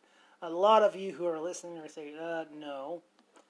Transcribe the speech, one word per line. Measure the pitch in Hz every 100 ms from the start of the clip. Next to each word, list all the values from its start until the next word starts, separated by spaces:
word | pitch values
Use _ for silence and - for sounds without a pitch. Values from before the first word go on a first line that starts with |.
| _ _ _ -
a | 170
lot | 170 202 220
of | 208 175
you | 190
who | 160 175
are | 160
listening | 170 170 175 170
are | 156
saying, | 160 147 151
"Uh, | 165 165 156
no." | 151 151 139 139 170 _ _ _ _